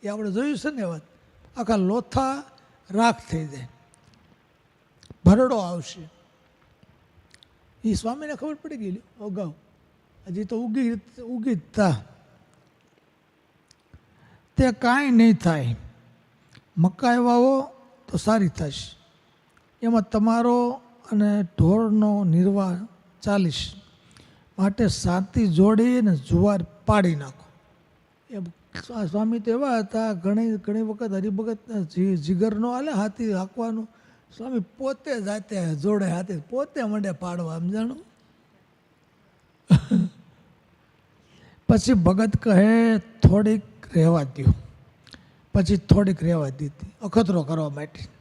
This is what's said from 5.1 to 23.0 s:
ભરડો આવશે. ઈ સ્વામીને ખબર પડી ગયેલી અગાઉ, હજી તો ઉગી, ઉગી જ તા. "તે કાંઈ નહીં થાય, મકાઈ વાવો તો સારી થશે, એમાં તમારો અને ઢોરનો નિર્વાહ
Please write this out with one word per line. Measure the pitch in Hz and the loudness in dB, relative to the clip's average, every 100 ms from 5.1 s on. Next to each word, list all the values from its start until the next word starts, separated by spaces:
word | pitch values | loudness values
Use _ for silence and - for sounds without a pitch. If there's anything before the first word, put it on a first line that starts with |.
| - - | 0 4
ભરડો | 208 254 233 | 4 4 0
આવશે. | 180 175 147 190 156 _ _ _ _ _ _ _ _ _ _ _ _ _ _ _ _ _ 220 | -4 -8 -12 -16 -20 _ _ _ _ _ _ _ _ _ _ _ _ _ _ _ _ _ -4
ઈ | |
સ્વામીને | 202 226 262 302 302 | -2 -4 -8 -10 -10
ખબર | 302 | -8
પડી | 302 320 294 | -10 -12 -12
ગયેલી | 202 185 _ _ | -10 -10 _ _
અગાઉ, | 208 175 175 151 _ _ _ _ _ _ - | -12 -8 -8 -10 _ _ _ _ _ _ -12
હજી | 180 | -10
તો | 208 226 | -6 -6
ઉગી, | 240 220 240 233 - - | -4 -2 -2 -4 -10 -20
ઉગી | 233 247 226 208 | -10 -6 -4 -4
જ | - - | -4 0
તા. | 196 120 - - _ _ _ _ _ _ _ _ _ _ _ _ _ _ _ _ _ - _ _ _ _ _ - | 0 0 -6 -20 _ _ _ _ _ _ _ _ _ _ _ _ _ _ _ _ _ -20 _ _ _ _ _ 2
"તે | 262 | 2
કાંઈ | 226 247 247 285 | 2 0 2 4
નહીં | 240 226 196 | 6 6 6
થાય, | 180 160 123 117 - - _ _ _ _ _ - _ - | 2 0 -2 -6 -10 -20 _ _ _ _ _ -20 _ 0
મકાઈ | 170 - 254 240 | 0 2 0 2
વાવો | 240 240 254 269 277 - - _ - | 4 4 4 2 -2 -10 -20 _ -8
તો | - | -4
સારી | - 220 190 | 2 2 2
થશે, | - 156 135 - - _ _ _ _ _ _ _ _ | -2 -8 -8 -14 -18 _ _ _ _ _ _ _ _
એમાં | 233 233 202 | 0 0 2
તમારો | 220 220 226 233 247 240 254 - _ - | 0 2 2 2 2 0 -4 -12 _ -4
અને | 208 208 208 | 0 2 2
ઢોરનો | 185 - 160 208 226 214 214 208 | -2 2 4 4 4 2 2 2
નિર્વાહ | 190 160 180 196 190 180 220 - | 2 4 4 2 -2 -4 -8 -18